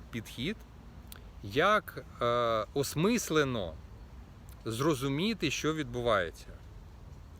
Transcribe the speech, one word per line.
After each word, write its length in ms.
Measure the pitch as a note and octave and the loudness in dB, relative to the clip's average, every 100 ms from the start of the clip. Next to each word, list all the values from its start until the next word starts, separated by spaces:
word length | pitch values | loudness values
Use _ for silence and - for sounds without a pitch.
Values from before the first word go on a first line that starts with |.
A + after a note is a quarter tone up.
| - | -8
підхід, 460 | A2+ G#2+ - C3+ A3 - - - - - - - - | -8 -6 -4 -4 -4 -10 -16 -16 -16 -14 -14 -14 -12
як, 640 | G#2 G#2+ F3+ G#3+ - - - - | -2 4 6 6 2 -10 -12 0
е, 440 | A#2+ A#2+ A#2 A2 G#2 | 2 4 4 2 2
осмислено 1000 | C#3+ C3+ D3 F3+ A#3+ - D#3 C#3 A#2+ F2 D#2 - - - - - - - - - | 0 0 4 4 4 4 4 4 2 -2 -6 -12 -14 -14 -16 -16 -16 -16 -10 -4
зрозуміти, 880 | A2+ D3 C#3 C#3 C#3 G3+ A3 D#3 | 2 2 2 2 2 2 2 0
що 220 | - D3+ | 2 0
відбувається. 760 | D#3 C3+ A#2+ A#2+ G#2 E2+ - - - - - - - - - - - | 0 -2 0 4 4 4 -4 -14 -14 -14 -16 -16 -16 -16 -16 -16 -16